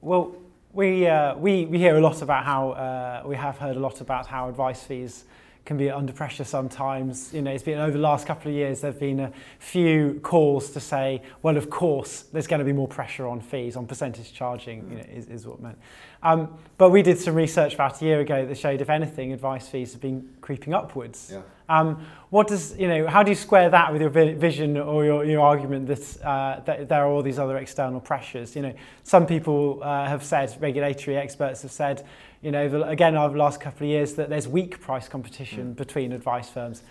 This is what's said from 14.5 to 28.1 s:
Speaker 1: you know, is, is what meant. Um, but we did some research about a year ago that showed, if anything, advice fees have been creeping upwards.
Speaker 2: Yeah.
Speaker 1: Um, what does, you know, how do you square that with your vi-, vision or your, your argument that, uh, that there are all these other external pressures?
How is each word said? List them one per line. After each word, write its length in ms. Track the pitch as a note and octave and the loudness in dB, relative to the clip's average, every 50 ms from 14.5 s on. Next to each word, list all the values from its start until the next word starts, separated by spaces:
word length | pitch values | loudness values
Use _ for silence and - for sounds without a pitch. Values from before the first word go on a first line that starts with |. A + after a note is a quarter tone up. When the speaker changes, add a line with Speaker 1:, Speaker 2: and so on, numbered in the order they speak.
| B2 A2 - B2 A2+ A2 - - | -8 -8 -10 -14 -14 -14 -14 -14
Speaker 1:
you 60 | A#2 | -14
know, 80 | A2 - - | -14 -16 -16
is, 180 | - B2 A2+ | -16 -16 -16
is 200 | - A#2 A2+ G#2 | -14 -14 -16 -14
what 140 | A#2 B2 - | -16 -16 -16
meant. 180 | B2 A#2 A2 - - - - - - - - - - | -16 -18 -18 -20 -20 -20 -20 -20 -20 -20 -12 0 2
Um, 320 | E3 E3 E3 D#3+ D#3+ - - - - - - | 4 4 4 2 -2 -8 -14 -20 -8 4 8
but 120 | F#3+ F3+ | 8 10
we 120 | F3+ G3+ F3+ | 10 10 8
did 160 | F3+ F3 F3 | 8 6 4
some 180 | - F3 D#3+ | 2 0 2
research 380 | D#3+ D#3+ D3+ D#3+ F3 D3+ C#3+ - | 2 2 2 4 2 2 2 2
about 280 | - C#3+ C3 - - D#3 | 0 0 0 0 0 0
a 20 | |
year 160 | D#3+ D#3 D3 | 2 2 2
ago 240 | C#3+ D3+ D3 C3+ C3 | 2 0 0 -2 -2
that 140 | B2+ C#3+ - | -4 -4 -4
showed, 220 | - D3 C#3 C3 | -2 -2 -2 -2
if 100 | C#3 D3 | 0 0
anything, 420 | D3+ D#3 D#3+ D#3 D#3 D3+ C3 B2+ C3 | 0 0 0 -2 -6 -6 -8 -8 -6
advice 360 | A#2+ C3 C3+ C3+ B2+ - - | -6 -6 -6 -6 -6 -8 -8
fees 240 | - C3 B2+ B2 B2 | -8 -8 -8 -8 -10
have 80 | A#2+ | -10
been 280 | - C3+ C3 C3 B2+ - - - | -8 -8 -6 -8 -10 -14 -20 -16
creeping 340 | - - C#3+ - - D3 E3 | -12 -10 -10 -10 -6 -4 -4
upwards. 560 | G#3 G#3 - - C#3 A#2 A#2 A2 - - - F#2+ | -4 -4 -6 -10 -12 -12 -12 -14 -18 -16 -16 -14
Speaker 2:
Yeah. 100 | G2 F#2 - - - _ - | -16 -16 -18 -20 -14 _ 2
Speaker 1:
Um, 360 | D#3+ D#3+ D#3+ D#3+ D3+ - - - - - - - | 4 4 4 4 0 -6 -10 -14 -20 -20 -6 2
what 180 | F#3 G#3 G#3 G#3 | 4 4 4 4
does, 280 | G#3 F#3+ D#3 - - | 2 -4 -4 -6 -6
you 100 | - F#3+ | -2 0
know, 200 | F3+ E3 D#3 D#3 | 2 2 2 2
how 160 | D#3+ D3+ G3+ G#3 | 4 6 6 6
do 80 | G3+ | 6
you 40 | G3+ | 4
square 360 | - - - G#3 F#3+ F3+ E3+ | 0 2 6 6 8 8 8
that 220 | E3+ F3 E3+ D#3+ D3+ | 6 6 4 4 2
with 100 | D3+ D#3 | 2 2
your 80 | D3+ | 4
vi-, 240 | C#3 E3 D#3+ D#3 D#3+ | 6 6 6 6 4
vision 420 | C#3 D#3+ E3+ C#3+ C#3+ D#3 D3 D3 | 2 2 2 2 2 0 0 0
or 280 | C#3+ D3 D3 D3+ D3+ D3+ | 0 0 0 0 2 4
your, 200 | D3+ D3 D3 D3 | 4 4 2 2
your 160 | D3+ D3+ D3+ | 2 4 6
argument 460 | D3 D3 D3 C#3+ C3+ C3+ C#3 C3+ C3+ | 6 6 6 6 2 -2 -4 -4 -4
that, 360 | B2+ C#3+ - - - - - - | -4 -4 -4 -6 -10 -14 -8 -4
uh, 360 | D3 C#3 C3+ C3+ C3+ C3 - - | -4 -2 -2 -2 -4 -4 -4 -4
that 240 | - D3+ - C#3+ B2 | -4 -4 -4 -2 0
there 160 | D#3+ D3 C#3+ | 2 4 4
are 40 | C#3+ | 4
all 140 | C#3+ C#3+ C3 | 2 2 0
these 160 | C#3 B2+ C#3+ | -2 -2 -2
other 180 | C#3 C3 C3+ | -2 -2 -4
external 420 | C3+ C3 - - - C#3 B2+ B2+ B2+ | -4 -8 -8 -6 -4 -4 -4 -4 -6
pressures? 560 | - - | -6 -6